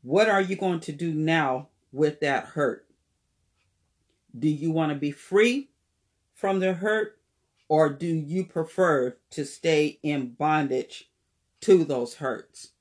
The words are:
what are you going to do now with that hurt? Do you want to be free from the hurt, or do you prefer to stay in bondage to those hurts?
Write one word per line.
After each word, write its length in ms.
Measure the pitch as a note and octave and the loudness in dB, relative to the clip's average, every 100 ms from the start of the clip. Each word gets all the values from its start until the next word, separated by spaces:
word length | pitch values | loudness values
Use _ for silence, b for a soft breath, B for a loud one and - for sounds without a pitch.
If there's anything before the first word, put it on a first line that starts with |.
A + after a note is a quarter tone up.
what 260 | B2 E3 A3 | 0 2 4
are 120 | G3 | 2
you 140 | F#3+ | 0
going 260 | F#3+ F#3+ E3+ | -2 -2 -2
to 120 | - | -6
do 220 | C#3+ E3+ | -8 -4
now 540 | D#3 D#3 E3 C#3+ C3 D3 _ _ | -2 0 0 0 -2 -8 _ _
with 280 | C3 D3+ D3 | 0 0 0
that 280 | D3 C3+ - | -2 -2 -4
hurt? 380 | D#3 C#3 - _ _ _ _ _ _ _ _ _ _ _ _ _ _ _ A#2+ | -2 -2 -2 _ _ _ _ _ _ _ _ _ _ _ _ _ _ _ -4
Do 100 | D3+ | -2
you 220 | D3+ D#3+ | 0 -2
want 220 | D#3+ D#3 | 0 -2
to 60 | C#3+ | -2
be 120 | C#3+ | -6
free 600 | C#3+ - F#3+ A3+ C4 C#4 _ _ _ _ _ _ | -8 -2 2 4 2 -6 _ _ _ _ _ _
from 260 | _ G3 F#3+ | _ -2 0
the 140 | F#3 | 0
hurt, 440 | F3+ G3+ G#3+ G#3+ _ _ _ _ _ _ | -2 -2 -2 -4 _ _ _ _ _ _
or 200 | D#3 D#3 | 2 2
do 180 | C#3 E3+ | 2 -4
you 380 | D#3+ D3 F3+ | -4 -2 -6
prefer 720 | F#3 E3+ D#3+ - F3+ D3 B2+ B2 _ | -4 -6 -6 0 2 4 0 -4 _
to 160 | - C#3 | -10 -10
stay 520 | - E3 D#3 D3+ - | -4 0 2 2 -2
in 300 | D3+ D3 B2 | -4 -4 -4
bondage 760 | A#2+ D3+ D#3 C#3+ B2+ - - - _ _ _ _ _ | -4 0 0 0 -2 -4 -14 -20 _ _ _ _ _
to 240 | - F#3 | 6 6
those 320 | D#3+ C3 A#2+ - | 6 -2 -2 -6
hurts? 560 | C#3 A2+ - - - _ | -6 -6 -10 -20 -20 _